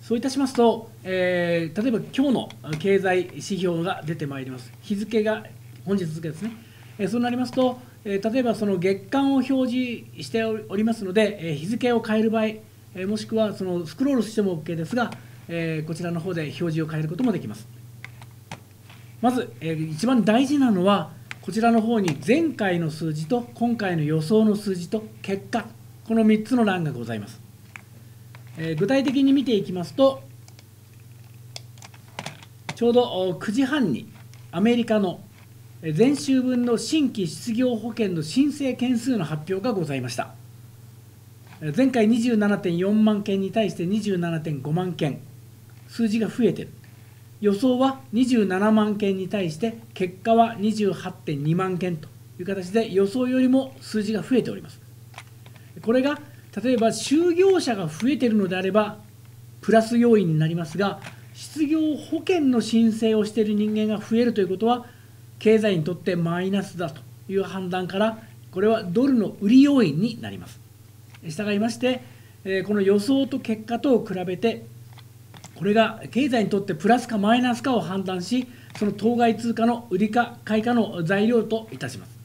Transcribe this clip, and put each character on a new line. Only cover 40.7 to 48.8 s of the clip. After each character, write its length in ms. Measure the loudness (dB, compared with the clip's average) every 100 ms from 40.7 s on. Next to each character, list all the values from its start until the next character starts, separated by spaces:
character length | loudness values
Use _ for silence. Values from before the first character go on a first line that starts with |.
| -20 -20 -20 -20 -20 -20 -20 -20 -10
え 80 | -6
ー、 60 | 2
前 140 | 2
回 160 | 4 4
二 140 | 4
十 160 | 2 2
七 220 | 4 2
点 200 | 0 0
四 260 | 2 4
万 200 | 4 2
件 160 | 0 -2
に 100 | 0
対 200 | 0 -2
し 40 |
て 120 | -2 -2
二 140 | -2
十 180 | 0 -2
七 220 | -2 -4
点 220 | -4 -6
五 80 | -2
万 220 | -2 -2
件、 260 | -2 -4 -4 -12 -20 -20 -20 -20 -20 -18
数 180 | -4 -2
字 140 | 0
が 80 | -2
増 160 | 2
え 80 | 2
て 100 | 2
る。 60 | -8 -14 -20 -20 -20 -20 -20 -2
予 120 | 0
想 280 | 2 2 4
は 220 | 2 0 -4
二 120 | 0
十 220 | 2 2 2
七 240 | 2 4
万 240 | 4